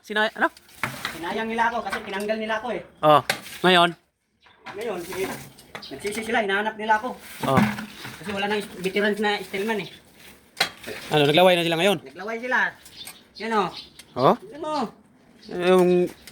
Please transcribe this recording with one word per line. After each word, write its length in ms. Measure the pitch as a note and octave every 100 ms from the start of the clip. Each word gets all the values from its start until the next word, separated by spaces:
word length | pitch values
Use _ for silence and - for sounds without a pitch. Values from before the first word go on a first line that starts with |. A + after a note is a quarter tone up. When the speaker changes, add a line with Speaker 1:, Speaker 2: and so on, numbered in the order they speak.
Speaker 1:
Sinay-, 320 | - G#3+ A3
ano? 160 | - E4 - - - - - -
Speaker 2:
Sinayang 320 | D#3+ F3 A3 A3+
nila 240 | A3+ A#3
ako 160 | A#3 G3
kasi 160 | -
tinanggal 360 | G3+ G3 G#3 A3
nila 160 | A3 A3
ako 100 | A#3+
eh. 80 | F#3 - _ D3+
Speaker 1:
Oh, 160 | D3 - - - -
ngayon? 320 | F3+ F3+ E3+ E3 _ _ _ _ _ _ -
Speaker 2:
Ngayon, 260 | F4+ A#4+ F#4 B3+
sige 240 | - C4+
na. 60 | - - - - - -
Nagsisi 360 | C3+ G3+ A3 A3
sila, 160 | A#3+
hinahanap 340 | G3+ G3 A3 G#3+
nila 200 | G#3+ G#3+
ako. 160 | B3 - - - C3+
Speaker 1:
Oh. 160 | C3+ G#3+ - - - - -
Speaker 2:
Kasi 120 | G#3
wala 160 | G3 G3+
nang 80 | G#3
is-, 160 | - -
veterans 400 | F#3 G3+ G#3+ G#3
na 160 | G#3 G#3
Stillman 480 | F#3+ G3 G#3+ G#3+ D#3+
eh. 40 | - _ - - - _ - - - - - -
Speaker 1:
Ano, 160 | D3+ D3
naglaway 240 | D#3 F#3
na 120 | F3 E3+
sila 120 | E3
ngayon? 200 | G3 F3+
Speaker 2:
Naglaway 360 | - F3+ G3+ A3+
sila. 320 | B3 A#3+ F3+ - - - - - _ -
Yan 160 | A3
o. 100 | A3 F3 - - - - A#2+
Speaker 1:
Oh? 180 | C#3 A#3 G4
Speaker 2:
Yan 140 | C#4+ D#4
o. 100 | D4+ A3 - _ _ _ _ -
Speaker 1:
Yung 640 | F3+ F3 F#3 F3+ F3+ F3 - -